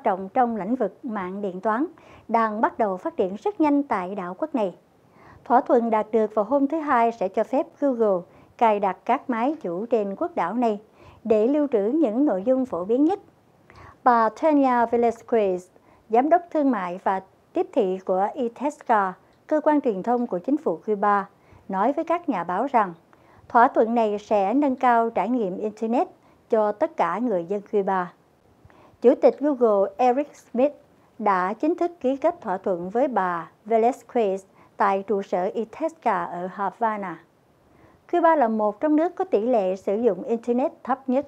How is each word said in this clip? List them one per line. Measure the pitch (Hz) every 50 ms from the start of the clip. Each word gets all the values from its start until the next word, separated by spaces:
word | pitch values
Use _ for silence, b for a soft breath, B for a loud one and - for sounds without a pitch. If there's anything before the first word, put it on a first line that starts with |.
| -
trọng | 226 190 185 190 190
trong | - 262 247 233 226
lĩnh | 208 175 208 254
vực | 254 220 185 - - -
mạng | 254 214 208 180 180 190 208
điện | 208 190 175 185
toán, | 180 220 214 240 311 359 B B B B B B B B
đang | 220 226 226 220 208 214
bắt | 262 - - -
đầu | 226 202 185
phát | 185 - 330 -
triển | - 202 180 196
rất | 208 - 415 403 -
nhanh | 311 294 285 285
tại | 277 - 226 196 180 180 202
đảo | 196 180 175 185 -
quốc | 311 302 -
này. | 240 208 180 175 - _ _ _ _ B B B B B B B B _
Thỏa | - 233 262
thuận | 277 - 302 240 233 233
đạt | 220 214 214 -
được | - 226 214 214 -
vào | 220 202
hôm | 214 277 285 277
thứ | 277 311 330
Hai | 294 294 262 233 233 233
sẽ | 226 - 185 185
cho | - 233 208
phép | 214 254 285 330 - - _
Google | 285 277 247 226 220 208 190 175 175 b b b b b b -
cài | 240 220 208 202
đặt | 202 190 180 - _
các | - 240 247 - -
máy | 233 220 240 285 320 302
chủ | - 180 170 180 226
trên | 240 247 220 202 196 196
quốc | - 320 349 -
đảo | 208 175 170 208
này | 247 240 226 208 202 B B B B B B B B -
để | 214 220 214 214 254
lưu | 285 302 294 269
trữ | - 202 196 220
những | 269 330 302 220 208 254 294
nội | 294 196 185
dung | 196 247 262 262 254
phổ | 254 185 165 180
biến | 202 233 262 294
nhất. | 330 392 415 - - _ _ _ _ _ _ _ B B B B B B B _
Bà | 254 240 233 226 220
Tania | 220 - 320 320 294 285 269 254 247 240 233 233
Velázquez, | 247 233 233 233 226 - - - 240 226 208 190 180 180 - - b b b b b b b b
giám | 214 240 269 311
đốc | 330 359 349 -
thương | - 311 285 269
mại | 240 202 180 175 175 190 -
và | 214 190 190 190 - _ _ _ _
tiếp | - 285 - -
thị | - 269 208 185 185 190
của | - - 185 185 196 220 -
Itesca, | 311 247 233 233 - 233 294 294 - - - 233 208 196 185 185 b b b b b b
cơ | - 302 302 294
quan | 311 302 294
truyền | - 254 202 185
thông | 180 233 247 240 240
của | - - 180
chính | - 269 285
phủ | 302 - 220 165 - -
Cuba, | 220 214 196 208 208 202 202 196 - b b b b b b b b
nói | 190 185 208 262
với | 285 330 320
các | 330 330 349 339 294
nhà | 220 175 170
báo | 180 180 196 269
rằng | 277 - 226 202 180 165 - _ _ b b b b b b b -
thỏa | - 233 233 277
thuận | - 320 233 220 233
này | 240 220 208 208 202
sẽ | - - 220 202 190 190 233
nâng | 285 294 277 254
cao | 254 262 247 233 233 226 233
trải | 226 208 180 226
nghiệm | 254 247 208 180 185 196
Internet | 208 214 208 - 226 226 226 277 359 - b b b b b b b _
cho | 226 220 214 208
tất | 208 - 311 320 -
cả | - 175 165 175 208
người | 247 254 202 175 170
dân | 170 202 208 196 -
Cuba. | - 202 190 202 190 185 180 175 - _ _ _ _ _ _ _ _ _ b b b b b b b b
Chủ | - 233 - -
tịch | - 247 233 -
Google | 269 302 285 240 247 220 208 196 190 196 -
Eric | - 254 247 247 277 294 - -
Schmidt | - - _ - 226 262 294 - - _ b b b b b _ -
đã | 214 208 190 180 180 185
chính | 220 220 311 311 349
thức | - 339 339 339 -
ký | - 254 277
kết | 269 - 330 349 349
thỏa | - 220 180 190
thuận | - 220 185 170 175 185
với | 202 240 285 294
bà | 233 202 185 180 175 165 160 - _ _ _
Velázquez | 214 226 220 220 247 277 262 - - - 247 220 190 190 190 - b b b b b b
tại | - 214 196 196 196
trụ | 196 - 208 196
sở | 196 - 208 180 180 208 -
Itesca | 233 214 220 - - 311 320 320 - - 233 196 175 170
ở | - 175 175 180
Havana. | 185 - 202 196 185 - - 233 220 214 202 196 180 165 - - _ _ _ _ _ _ _ b b b b b b b b b -
Cuba | - 349 320 330 320
là | 302 240 226
một | 220 214 214 208 208 -
trong | 302 302 302
nước | 294 320 359 349
có | - 370
tỷ | 381 - 208
lệ | 214 247 254 220 190 185 190
sử | 190 - 214 196
dụng | 220 247 226 180 180
Internet | - - 233 226 226 247 240 247 277 320 - - -
thấp | 226 262 269 - 262
nhất | 247 277 294